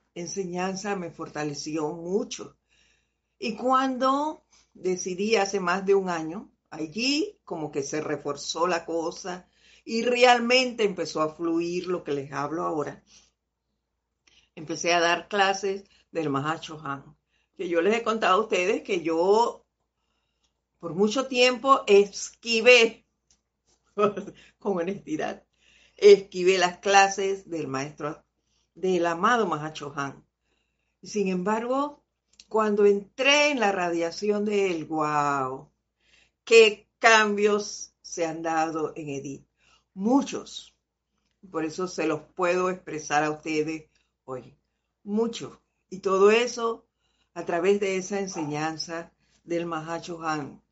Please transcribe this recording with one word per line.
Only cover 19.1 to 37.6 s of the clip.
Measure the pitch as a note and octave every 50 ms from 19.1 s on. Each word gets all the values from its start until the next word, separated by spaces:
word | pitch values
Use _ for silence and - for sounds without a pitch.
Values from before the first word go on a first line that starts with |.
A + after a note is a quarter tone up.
| D#3+ E3 F3+ F#3+ G3+ A3 A#3+ - - - _ _ _ _ _ _ _ _ _ _ _ _ _ _ _ _ _ _ _ _ _ _ _ _
por | E3+ E3 D#3
mucho | F3+ G#3 G#3+ G#3 - B3+ -
tiempo | C4 B3 B3 B3+ B3+ A3+ B3 C4+ C4+ C4 - -
esquivé, | G3+ G3 G3+ G3 - - - - - _ - A#3 A3+ A3+ G#3+ B3 B3 A#3+ A3+ A3+ - - _ _ _ _ _ _ _ _ _ _ _ _ _ _ _ _ _ _ _
<laughs> | G3+ G#3 G3+ G3+ F#3+ G#3 - - - - - _ _
con | - G#3+ G3 F3
honestidad, | E3 F3+ G3+ D3 - - D#3 D#3 - - - - _ _ _ _ _ _ _ _ _ _ _
esquivé | - - G#3 G3+ F#3+ G3 - - F#3 F3 F3+ F#3+ F#3
las | F3 F3+ F3 -
clases | - G3+ G3+ G3 G3 G3 G3 - G3 G3 G3 G3 F#3+ -
del | E3+ D#3 D3 C3+
maestro, | C3+ C3+ C#3 D3+ D3+ - D3+ D3 E3 - _ _ _ _ _ _ _ _ _ _ _
del | - F3 F#3 F#3 F3 E3+
amado | E3+ E3+ E3 F#3+ A3+ B3 A#3 G#3+ F3+
Mahachohan. | D#3+ D3 D3+ D#3 D#3 - D3 C#3+ D3 D3 C#3+ C3+ - - - _ _ _ _ _ _ _ _ _ _ _ _ _ _ _
Sin | - - - G#3+ G3 F#3+
embargo, | F#3 F3+ F3+ G3+ G#3+ A3+ A#3 A#3+ C4 C4+ C#4+ D4 - - _ _ _ _ _ _ _ - - _ -
cuando | A3 G#3+ G#3+ G#3 G#3 G#3
entré | G3+ G3+ G3+ G3 - _ - B3+ C#4 C#4+ D4 D4 D4
en | C#4+ B3
la | A3 G3+
radiación | G3 F#3 F3 F3 E3+ E3+ E3+ E3+ E3 - G#3 G#3 G#3 G#3 G#3
de | G#3+ G#3 G3+ G3 F#3
él, | F3 D#3+ D3+
¡guau! | D3+ D#3+ D#3+ D3+ D3+ D3+ D3 C#3+ C#3+ C#3+ C#3 C3 B2+ C3 D3 D3+ - _ _ _ _ _ _ _ _ _ _ _ _ _ _ _
¡Qué | - A#3 A3+ A3 G#3+ G#3 - _ _ _ _
cambios | - A3+ A3+ A3 G#3+ G#3 G#3 G3+ G#3 G#3 G#3 G#3